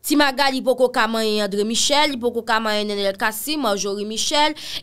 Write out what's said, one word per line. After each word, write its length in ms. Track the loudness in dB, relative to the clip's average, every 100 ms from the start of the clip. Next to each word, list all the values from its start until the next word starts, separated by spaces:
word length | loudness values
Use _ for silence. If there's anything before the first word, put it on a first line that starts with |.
Ti 140 | 2 4
Magali 440 | 4 2 0 2
poko 280 | 0 2 2
ka 180 | 2 0
mayen 380 | 0 0 0
André 180 | 0 0
Michel, 560 | 0 0 2 2 2 0
poko 240 | -2 -2
ka 160 | -2 0
mayen 300 | 0 -2 -2
Nenel 280 | -2 -2 0
Kassim, 440 | -4 -4 -6 -2
Marjorie 440 | 0 0 -2 -4
Michel, 480 | -6 -4 -2 2 2 0 -10 -12